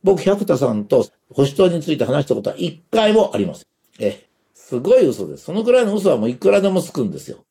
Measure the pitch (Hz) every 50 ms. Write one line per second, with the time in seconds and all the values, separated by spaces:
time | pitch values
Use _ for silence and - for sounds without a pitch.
0 | - 185 196 180 - 190 196 202 202 185 165 127 143 127 110 104 104 - - -
1 | 104 - _ _ _ _ - - 139 139 143 - 190 180 170 170 156 - 156 143
2 | 120 107 127 147 147 - 123 110 101 - - - 180 165 - - _ _ - 220
3 | 220 208 214 220 208 - - - 101 87 73 - - _ _ _ _ _ _ _
4 | - 101 - - _ _ _ _ _ _ _ _ _ - - 123 127 185 247 262
5 | 220 143 110 107 98 78 71 - - - 165 208 226 240 247 254 240 208 202 214
6 | 185 196 143 117 107 117 123 123 - 190 202 202 190 196 190 185 156 - - -
7 | 123 101 76 71 - - - - _ _